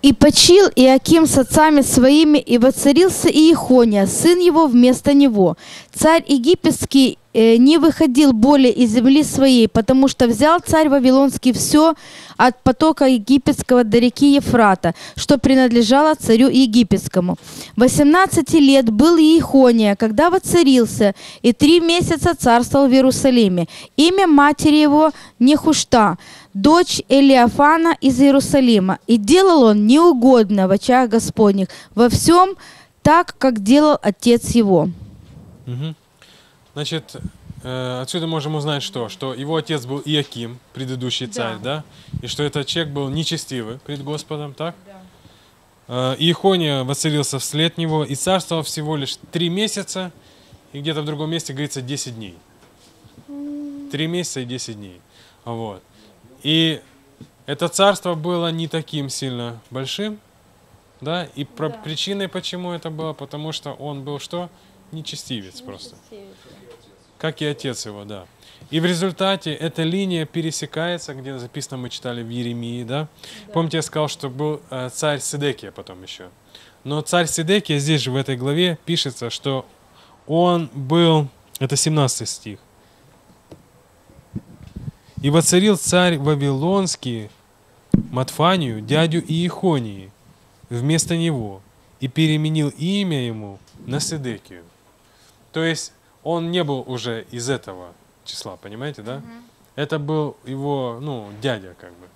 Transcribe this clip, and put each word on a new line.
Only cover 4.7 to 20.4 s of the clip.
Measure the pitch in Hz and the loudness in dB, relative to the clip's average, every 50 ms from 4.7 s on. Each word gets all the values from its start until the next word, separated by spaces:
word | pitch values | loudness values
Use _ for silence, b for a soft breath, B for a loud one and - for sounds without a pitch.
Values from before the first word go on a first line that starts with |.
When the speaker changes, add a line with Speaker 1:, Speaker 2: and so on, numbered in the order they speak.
| 240 247 240 247 254 240 - - 285 | 4 6 6 4 4 2 0 2 4
Speaker 1:
него. | 285 277 269 220 202 185 170 - B B B B B B B | 6 4 4 4 2 2 2 0 B B B B B B B
Царь | - - - 311 320 330 - - | -8 0 2 4 4 4 2 0
египетский, | 277 269 233 285 370 - - 320 254 - - - - 277 262 233 - _ _ _ _ | -2 0 2 0 0 2 0 -2 -2 -2 -6 0 2 4 4 4 0 _ _ _ _
э, | - 220 226 226 233 | 2 4 6 6 6
не | 247 277 311 339 | 6 6 6 6
выходил | 277 330 277 - 320 294 240 254 302 277 | 4 2 2 2 0 2 4 4 4 4
более | 254 220 214 269 294 277 262 247 | 4 4 4 4 6 6 6 4
из | - - 247 226 | 4 4 2 2
земли | 208 247 220 262 269 302 294 | 2 2 4 4 4 4 2
своей, | - - 277 269 269 262 240 226 202 | 0 0 2 2 4 4 4 4 2
потому | _ 226 220 - 262 262 269 269 | _ -2 0 2 2 4 4 2
что | - _ 254 233 | 2 _ 0 0
взял | 233 208 269 302 330 349 | 2 2 2 2 2 2
царь | 339 - - 311 311 302 | 0 0 2 2 2 4
вавилонский | 269 285 240 254 254 269 277 277 202 - - 254 | 2 2 4 4 4 4 4 2 0 -2 -2 -2
всё | 233 - - - - 302 311 330 320 B B B B B B B B B | -2 -2 -2 2 2 4 4 4 2 B B B B B B B B B
от | 233 254 - _ | 0 0 0 _
потока | _ 262 254 - 311 320 311 - 285 | _ 0 0 2 2 2 2 2 2
египетского | 262 262 233 202 - 262 285 - - 294 - - - 254 247 247 | 2 2 0 2 2 0 2 2 0 -2 -2 0 2 2 2 2
до | 214 208 240 | 2 2 2
реки | 226 247 - - 285 285 277 | 2 2 0 2 2 4 4
Ефрата, | 277 - - - 233 226 202 190 - - 170 165 B B B B | 2 2 0 2 4 4 4 2 2 0 -4 -4 B B B B
что | B - - 294 262 | B 0 0 0 2
принадлежало | - 233 269 262 254 247 226 240 233 202 254 277 302 311 311 | 4 4 4 4 4 4 4 2 2 4 4 4 4 2 2
царю | - - - 226 226 254 269 | 0 2 2 4 4 4 4
египетскому. | - 254 269 233 208 247 233 - 202 190 - - - 190 180 180 175 B B B B B B B B | 4 4 2 4 4 2 2 2 0 -2 -2 -2 -4 -2 -2 -2 -6 B B B B B B B B
Восемнадцати | - 240 254 262 - 294 285 311 359 381 - - 349 285 - - 330 | 2 2 2 4 4 4 4 6 4 4 2 2 -2 -2 2 4 4
лет | 285 269 269 269 254 226 | 6 6 6 4 4 2
был | 214 208 277 330 349 330 | 2 4 4 4 6 6
Иехония, | 311 311 320 330 262 - - 269 262 247 240 226 220 208 202 | 6 6 6 4 2 4 4 6 6 6 4 4 2 2 2
когда | - 226 220 220 208 302 349 | 0 -2 -2 2 2 2 2
воцарился, | 349 381 | 2 0